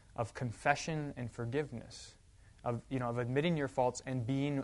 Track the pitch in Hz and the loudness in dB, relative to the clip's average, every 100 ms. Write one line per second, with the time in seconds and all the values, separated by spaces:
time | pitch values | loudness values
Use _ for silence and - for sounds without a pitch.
0 | - - 110 - 123 104 143 143 - 156 | -10 -4 -4 -2 -4 2 2 4 2 -2
1 | 143 131 120 - 117 139 139 117 - - | -2 -4 -6 -4 0 0 -2 -6 -10 -14
2 | - - - - - - 123 117 - 131 | -16 -20 -20 -20 -20 -6 -2 -2 -2 -2
3 | 120 120 120 135 170 160 135 - 123 - | 0 0 2 2 4 2 2 2 2 0
4 | 131 127 117 135 143 139 | -4 -2 0 2 2 0